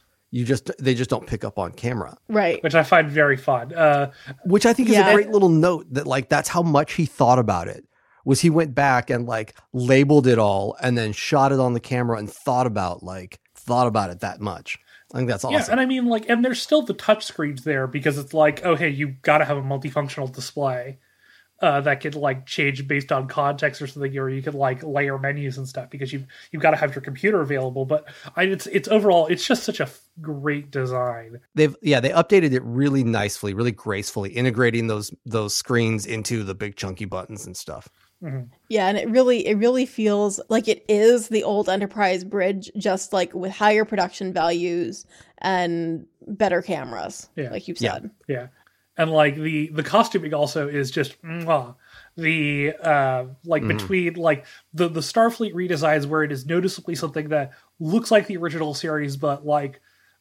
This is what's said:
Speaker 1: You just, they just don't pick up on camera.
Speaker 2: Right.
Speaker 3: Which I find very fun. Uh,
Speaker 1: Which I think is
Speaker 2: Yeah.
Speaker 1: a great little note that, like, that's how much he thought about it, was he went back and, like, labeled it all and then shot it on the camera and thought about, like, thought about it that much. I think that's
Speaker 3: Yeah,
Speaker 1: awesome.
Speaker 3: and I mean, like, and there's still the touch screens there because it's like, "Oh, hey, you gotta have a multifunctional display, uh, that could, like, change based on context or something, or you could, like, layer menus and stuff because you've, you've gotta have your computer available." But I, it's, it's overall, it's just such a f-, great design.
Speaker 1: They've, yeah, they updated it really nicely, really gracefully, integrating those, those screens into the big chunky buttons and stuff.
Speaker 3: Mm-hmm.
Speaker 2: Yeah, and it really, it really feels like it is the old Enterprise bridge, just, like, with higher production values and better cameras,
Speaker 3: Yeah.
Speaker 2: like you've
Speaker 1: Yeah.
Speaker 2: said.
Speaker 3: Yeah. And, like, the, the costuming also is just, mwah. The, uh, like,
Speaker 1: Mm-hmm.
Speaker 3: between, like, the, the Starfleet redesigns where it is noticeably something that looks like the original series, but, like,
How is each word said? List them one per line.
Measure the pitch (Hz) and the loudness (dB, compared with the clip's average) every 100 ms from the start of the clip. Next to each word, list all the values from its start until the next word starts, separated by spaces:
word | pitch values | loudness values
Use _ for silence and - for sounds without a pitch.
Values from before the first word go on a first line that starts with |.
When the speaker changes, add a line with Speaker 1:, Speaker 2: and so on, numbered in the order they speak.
| _ _ _ | _ _ _
Speaker 1:
You | 123 120 | -4 -2
just, | 131 - - | -2 -4 -4
they | 131 | -2
just | 123 127 | 0 0
don't | 120 - | -4 -4
pick | 107 | -8
up | 110 104 | -6 -6
on | 90 | -6
camera. | - 117 123 87 - - | -6 -6 -4 -8 -12 -4
Speaker 2:
Right. | 214 185 - | 0 0 0
Speaker 3:
Which | 165 165 | 2 2
I | |
find | 151 180 156 | 6 4 4
very | 147 143 135 | 4 4 2
fun. | 143 127 127 | 0 -2 -2
Uh, | 165 156 143 143 - - 135 - | 2 4 4 0 -8 -20 -10 2
Speaker 1:
Which | 202 233 | 4 4
I | |
think | 233 233 | 4 4
is | 208 | 6
Speaker 2:
Yeah. | 196 | 8
Speaker 1:
a | |
great | 208 214 | 6 6
little | 214 190 | 4 6
note | 160 170 170 160 | 6 4 2 -4
that, | 135 139 | -6 -2
like, | 131 131 | -2 0
that's | 147 - | 0 0
how | 175 | 0
much | 170 143 151 | 2 4 2
he | - 160 | 0 -2
thought | - 123 123 | 2 4 6
about | 110 90 87 | 4 0 -4
it, | 98 - _ _ _ - | -10 -18 _ _ _ 0
was | 135 | 4
he | 170 | 4
went | 160 160 123 | 4 2 2
back | 139 127 117 | 4 4 2
and, | 123 120 | -2 -2
like, | 113 110 - _ | -6 -8 -14 _
labeled | 127 123 135 139 147 127 | -2 4 6 8 8 8
it | 117 | 6
all | 107 98 101 - | 4 2 -2 -4
and | 127 120 | -2 0
then | 110 | -2
shot | 101 - 147 135 | -4 0 2 4
it | 135 | 4
on | 127 | 2
the | 120 | 0
camera | - 127 120 113 | -2 -2 -2 -2
and | 104 | -6
thought | - - 127 123 | -8 -2 0 0
about, | 104 92 87 | -2 -4 -6
like, | 87 92 92 - _ - | -10 -14 -14 -20 _ -14
thought | - 120 123 | -2 2 2
about | 110 95 | 2 -2
it | 90 | -4
that | 104 - | -10 -8
much. | 104 85 - - _ - _ | -8 -8 -12 -16 _ -20 _
I | 127 | -6
think | 127 | -4
that's | 110 131 | -4 -2
Speaker 3:
Yeah, | 302 | -2
Speaker 1:
awesome. | - | 0
Speaker 3:
and | 247 | 0
I | 262 | 0
mean, | 262 240 | 0 0
like, | 226 220 | -2 0
and | 233 | 0
there's | 247 240 | 0 -2
still | - 302 | 0 0
the | 240 | 0
touch | 202 - 214 - | 0 2 2 0
screens | - 151 139 | -6 -6 -6
there | 156 139 131 | -4 -2 -2
because | 143 143 143 | -2 -2 -2
it's | 139 | -2
like, | 160 151 147 180 | 2 4 2 0
"Oh, | 156 | 0
hey, | 165 | 0
you | 139 147 135 | -2 -4 -4
gotta | - 151 151 | 2 4 2
have | 147 | -2
a | |
multifunctional | 135 139 143 143 139 143 135 | -4 -4 -4 -4 -4 -4 -8
display, | 127 131 - 139 127 123 135 _ _ _ _ _ _ | -8 -10 -4 -4 -4 -8 -14 _ _ _ _ _ _
uh, | 180 139 | 2 2
that | 139 139 | 0 -2
could, | 156 147 | -4 -4
like, | 143 131 131 | -4 -4 -6
change | - 143 135 139 | -4 -2 -2 -4
based | 143 135 | -4 -2
on | 139 131 | -4 -4
context | - 143 143 151 135 | -2 -2 -2 -4 -4
or | 139 | -12
something, | 147 139 135 | -8 -8 -6
or | 135 | -6
you | 135 | -6
could, | 135 | -6
like, | 143 135 127 | -2 -2 -2
layer | 156 143 139 135 | -4 -4 -2 -4
menus | 139 143 143 127 | -4 -4 -6 -8
and | 131 | -10
stuff | - 123 | -12 -12
because | 143 135 | -10 -10
you've, | 139 135 - - | -10 -12 -20 -14
you've | 160 | 0
gotta | 156 156 | 2 4
have | 151 | 0
your | 135 | -4
computer | 135 135 196 208 | -10 -2 0 2
available." | 143 139 131 127 135 | 0 -2 -2 -4 -2
But | 151 - - - - | -2 -4 -20 -8 -2
I, | |
it's, | 185 196 - | 0 0 -2
it's | 196 - | -4 2
overall, | 220 202 175 160 | 4 6 6 4
it's | 175 - | 0 0
just | 247 | -2
such | - - | -2 -6
a | |
f-, | 139 - _ - | -6 -10 _ -16
great | 156 143 143 147 143 | -10 -6 -4 -4 -6
design. | 139 127 127 123 117 113 120 _ - | -6 -4 -2 -4 -6 -12 -20 _ 2
Speaker 1:
They've, | 151 151 | 2 2
yeah, | 175 135 | 2 2
they | 127 | 4
updated | 170 165 196 160 | 2 4 4 4
it | 127 | 2
really | 117 120 143 135 117 | -2 0 2 2 2
nicely, | 113 104 - 104 | 0 -2 -4 -6
really | 98 120 | -2 -2
gracefully, | 107 - 101 104 - 98 | -4 -6 -6 -6 -6 -6
integrating | 120 127 113 123 117 113 | -2 -2 2 2 2 -2
those, | 107 104 - - | -4 -6 -14 -6
those | 110 104 - | -4 -2 -4
screens | - 120 113 110 107 | 0 2 2 0 -4
into | 113 107 117 | -6 -4 -4
the | 101 | -6
big | 98 104 101 | -8 -10 -8
chunky | 101 95 101 | -10 -8 -8
buttons | 98 - 107 95 | -10 -10 -14 -16
and | 92 | -16
stuff. | - 76 - _ _ _ | -14 -16 -18 _ _ _
Speaker 3:
Mm-hmm. | 170 135 123 _ - | -12 -12 -12 _ -4
Speaker 2:
Yeah, | 220 185 | 0 0
and | 208 | 0
it | - | 0
really, | 233 254 240 - | 2 4 4 2
it | 208 | 2
really | 233 254 254 | 2 2 -2
feels | - 214 202 208 196 - | 0 0 2 0 -2 0
like | 220 214 | 0 2
it | 208 - | -2 0
is | 208 220 247 220 | 4 6 4 2
the | 220 | -2
old | - 202 196 | 0 0 0
Enterprise | 190 202 214 202 185 | -2 -2 0 0 0
bridge, | 185 202 185 202 190 - | -4 -2 -2 -2 -8 -6
just, | 202 190 - | -2 -2 -2
like, | 202 175 175 | -2 -2 -4
with | 185 | -8
higher | 190 208 214 214 | 0 2 4 2
production | 202 180 - 190 | 0 -2 -4 -6
values | 175 165 170 180 170 175 196 - - _ - | -2 0 0 -2 -2 -4 -8 -16 -20 _ -8
and | 185 185 175 170 165 165 - _ - | -2 0 0 -2 -4 -6 -10 _ -12
better | 202 202 175 | -2 0 0
cameras, | - 160 127 113 80 - - - | -2 -6 -6 -10 -10 -12 -16 -10
Speaker 3:
Yeah. | 135 | -10
Speaker 2:
like | - - | -10 -10
you've | 170 | -4
Speaker 1:
Yeah. | 117 | -4
Speaker 2:
said. | - 110 - - | -4 -10 -14 -8
Speaker 3:
Yeah. | 131 127 _ _ _ _ - | -8 -10 _ _ _ _ -4
And, | 160 | 0
like, | 156 151 139 | 4 4 2
the, | 156 151 156 | -4 -4 -4
the | 156 | -4
costuming | 151 208 214 190 156 | 0 2 2 0 -2
also | 147 147 160 143 | -2 -2 -2 -4
is | 147 135 | -2 -2
just, | 160 139 - | -2 -4 -6
mwah. | 165 170 165 156 120 120 _ - - - | -12 -6 0 0 -2 -14 _ -20 -20 -6
The, | 160 160 147 143 143 156 | -2 0 0 0 -2 -2
uh, | 165 147 135 131 127 131 165 | 2 2 2 -2 -6 -12 -2
like, | 160 | -2
Speaker 1:
Mm-hmm. | 110 104 | 0 -2
Speaker 3:
between, | 98 185 175 165 | -2 -2 -2 0
like, | 165 151 - - _ | 0 0 -4 -20 _
the, | 156 180 | -2 -2
the | 165 | -2
Starfleet | 143 - 226 233 220 | -2 2 2 2 -6
redesigns | 175 180 165 156 151 143 | -4 -4 0 2 2 0
where | 156 | 0
it | 151 | -2
is | 139 131 | -4 -4
noticeably | 170 185 - - 170 | -2 -2 -4 -8 -8
something | 165 147 151 | -6 -6 -4
that | 151 135 - _ - | -4 -4 -10 _ -10
looks | 156 208 233 | -2 -2 4
like | 220 196 | 2 2
the | 185 | -4
original | 165 156 156 | -6 -4 -6
series, | 143 165 151 147 135 | -6 -4 -4 -4 -4
but, | 147 143 147 | -4 -4 0
like, | 147 143 135 _ _ _ _ | 0 -2 -10 _ _ _ _